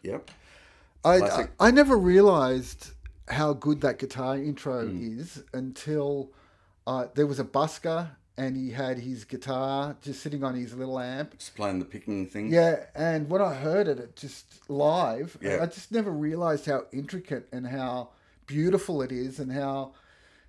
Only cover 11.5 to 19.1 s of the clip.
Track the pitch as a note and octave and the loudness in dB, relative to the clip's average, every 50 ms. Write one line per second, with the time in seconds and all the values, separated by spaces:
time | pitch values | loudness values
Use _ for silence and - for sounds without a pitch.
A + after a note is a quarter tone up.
11.5 | - - G#2 G2+ F#2+ F#2 F#2 - - A2 - A2+ G#2 G2 F#2 F2+ - G#2 G#2+ - | -10 -6 -4 -2 -2 -4 -6 -6 -10 -12 -8 -6 -4 -4 -6 -6 -6 -6 -2 4
12.5 | D#3+ E3+ E3 E3 D#3 - - - - C#3 D#3+ E3+ D#3+ D#3 D3 C#3+ F3 F#3+ G3+ F3 | 4 6 6 6 2 0 -4 -8 -6 -2 -2 0 0 -2 -2 -2 0 0 0 0
13.5 | C#3+ C3 C#3 D#3 E3 G3+ G#3 E3 C#3 B2 A#2+ A#2 - - - C3+ - - - _ | -2 -4 -2 0 2 2 2 0 0 -4 -6 -14 -16 -16 -16 -16 -16 -18 -20 _
14.5 | - - _ - C#3+ C#3 D3 D3+ D#3+ F3+ E3+ A#2+ A2 B2 D3+ E3+ - - - G3 | -20 -20 _ -6 -2 2 2 4 4 2 0 0 -2 -4 -8 -10 -10 -8 -4 -2
15.5 | G3 E3+ E3 E3+ - F#3 - - G#3 A3+ G#3+ G3+ E3 D3 D3+ D3+ D#3+ E3+ F3 E3 | 0 0 -2 -2 -4 -10 -10 -4 -2 -2 -2 -2 -2 -2 -2 -2 -2 0 0 0
16.5 | D3+ C#3+ - D#3 C#3 B2+ - - - C3 C#3+ - F#3+ F3+ F3+ - C#3 A#2+ - - | 0 0 0 -2 -2 -2 -4 -6 -10 -10 -8 -8 -10 -10 -8 -6 -8 -8 -8 -10
17.5 | - B2+ B2+ B2 C3+ C3+ C3 B2+ B2 B2+ B2 - _ _ _ _ _ _ _ - | -10 -10 -8 -6 -6 -6 -4 -4 -4 -6 -8 -10 _ _ _ _ _ _ _ -6
18.5 | C#3 D3+ D#3+ F3+ F#3+ F#3+ - - E3+ C#3+ C3 B2+ | -2 0 2 2 2 2 0 0 -4 -2 -2 -4